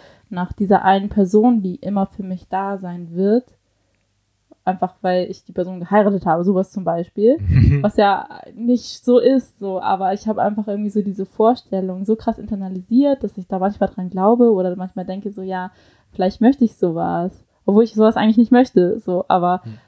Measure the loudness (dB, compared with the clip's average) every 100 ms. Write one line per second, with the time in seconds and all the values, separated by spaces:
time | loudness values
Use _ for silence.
0 | _ _ _ -8 -8 -6 2 2 4 0
1 | 0 0 2 4 4 2 -2 -8 -6 -4
2 | -4 -6 -10 -10 -8 -6 -6 -8 -10 -12
3 | -10 -2 0 0 -2 _ _ _ _ _
4 | _ _ _ _ _ _ -6 -4 -6 -4
5 | -2 -2 -2 -10 -12 -8 -8 -8 0 2
6 | 2 0 0 0 2 0 -2 -6 -6 -4
7 | -6 0 2 2 2 4 4 4 0 2
8 | 2 0 -6 -18 -20 -8 0 0 -2 -8
9 | 2 4 4 2 -2 -10 -8 -6 -2 -2
10 | -2 -4 -4 -2 -2 -2 -6 -6 -4 -4
11 | -4 -6 -10 0 2 2 _ -6 -4 -6
12 | -4 -2 -2 -8 -8 -10 -8 -12 -2 2
13 | 2 0 -4 -10 -8 -4 -2 -2 -4 -4
14 | -8 0 2 4 4 4 0 -4 -8 -10
15 | -10 -10 -10 -10 -8 -8 -8 _ _ _
16 | _ -4 -4 2 2 4 0 0 -4 -2
17 | -4 -4 -6 -8 _ _ 2 4 4 4
18 | 2 4 2 4 6 4 4 4 2 0
19 | -4 -4 0 0 2 -2 -6 -18